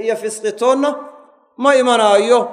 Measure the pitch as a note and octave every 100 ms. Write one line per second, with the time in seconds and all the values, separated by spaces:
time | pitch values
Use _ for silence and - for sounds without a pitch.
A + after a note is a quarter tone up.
0 | A3 G#3+ G#3+ G#3 G#3+ G#3 A#3+ C4+ C#4+ C#4+
1 | - - - _ _ - C4+ C4+ B3 A#3
2 | G#3+ G3+ A3+ A#3+ -